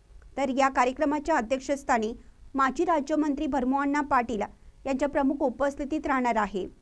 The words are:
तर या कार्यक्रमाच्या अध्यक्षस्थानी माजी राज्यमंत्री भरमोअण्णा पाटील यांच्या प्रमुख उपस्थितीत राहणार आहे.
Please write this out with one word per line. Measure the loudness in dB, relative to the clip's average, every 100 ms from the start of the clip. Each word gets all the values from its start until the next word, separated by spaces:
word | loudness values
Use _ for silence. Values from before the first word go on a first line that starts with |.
| _ -20 -12 -4
तर | -2 2
या | 2
कार्यक्रमाच्या | 4 2 2 0 0 2 0
अध्यक्षस्थानी | 0 -4 -2 -4 0 0 0 -6 -14 -20 -8
माजी | 0 0 2
राज्यमंत्री | 2 2 2 0 0 0 0
भरमोअण्णा | 0 0 0 0 0
पाटील | 2 2 2 -2 -6 -10 -20 -12 -6
यांच्या | -2 0
प्रमुख | 2 0 2
उपस्थितीत | 0 0 -2 -2 -4 -4 0
राहणार | 0 2 0
आहे. | 0 -4 -8 -12